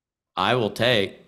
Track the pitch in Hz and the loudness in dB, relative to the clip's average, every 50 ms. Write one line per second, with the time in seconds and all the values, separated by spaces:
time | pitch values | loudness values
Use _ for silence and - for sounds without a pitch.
0 | _ _ _ _ _ _ - 90 92 104 123 127 110 98 - - 113 123 123 104 | _ _ _ _ _ _ -4 -2 0 2 2 0 0 -2 -2 0 0 2 2 2
1 | 98 - - - - | 0 -2 -6 -16 -16